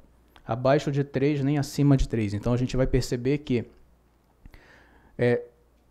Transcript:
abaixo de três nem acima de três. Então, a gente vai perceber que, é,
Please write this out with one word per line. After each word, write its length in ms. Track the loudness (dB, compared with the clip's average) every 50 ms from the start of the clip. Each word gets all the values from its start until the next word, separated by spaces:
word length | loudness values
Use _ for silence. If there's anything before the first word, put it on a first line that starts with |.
| -20 _ _ _ _ _ _ -16 -10
abaixo 460 | -8 -6 -2 0 2 2 2 0 -2
de 120 | -2 -2 -4
três 400 | -4 -2 -2 0 0 0 0 0
nem 140 | 0 0 0
acima 380 | -2 -2 -2 2 4 6 6
de 120 | 6 4 2
três. 260 | 0 -2 -2 -2 -4
Então, 200 | -4 -2 0 0
a 40 | 0
gente 180 | 0 -2 -2
vai 120 | -2 0 0
perceber 520 | 0 0 0 -2 -4 -4 -2 -2 -2 -2
que, 260 | -2 -2 -2 -2 -2 -6 -12 -20 -20 _ _ _ _ _ _ _ _ _ _ _ -20 -20 -20 -20 -20 -20 -20 -20 -20 _ _ _ _ _ _ -2
é, 260 | 0 2 2 0 -2 -8 -18 _ _ _ _ _ _ _